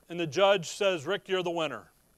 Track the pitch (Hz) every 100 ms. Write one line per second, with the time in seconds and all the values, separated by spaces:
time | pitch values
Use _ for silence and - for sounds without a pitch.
0 | - 175 165 139 196 202 156 - 196 180
1 | 139 196 - 185 175 170 156 117 95 _
2 | _